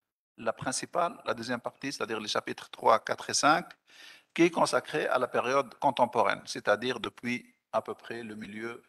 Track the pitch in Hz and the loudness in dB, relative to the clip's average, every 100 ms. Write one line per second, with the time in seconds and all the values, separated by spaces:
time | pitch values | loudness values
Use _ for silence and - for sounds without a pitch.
0 | _ _ _ - 113 - 139 - - 175 | _ _ _ -6 -4 -2 -4 -4 -4 0
1 | 175 - 117 117 117 120 120 - 139 - | 0 -2 -4 -4 -4 -4 -4 -8 -8 -6
2 | 110 110 107 117 - - - - 123 110 | -4 -4 -2 -2 -4 -8 -12 2 4 6
3 | - 117 - 110 143 170 - - _ - | 4 -6 -2 2 4 4 0 -14 _ -20
4 | - - _ - 170 - 147 127 - 151 | -20 -20 _ 2 4 4 2 2 0 -2
5 | - 131 123 120 117 139 123 - 143 127 | 0 2 2 0 2 2 0 -2 0 2
6 | 120 120 101 107 - 131 - 104 127 120 | 2 4 2 2 -4 -2 2 2 2 -4
7 | 101 - 120 120 - _ _ 110 113 104 | -6 -6 -4 -4 -6 _ _ -4 -4 -8
8 | - 117 113 107 101 107 113 120 | -10 -10 -10 -12 -12 -10 -10 -10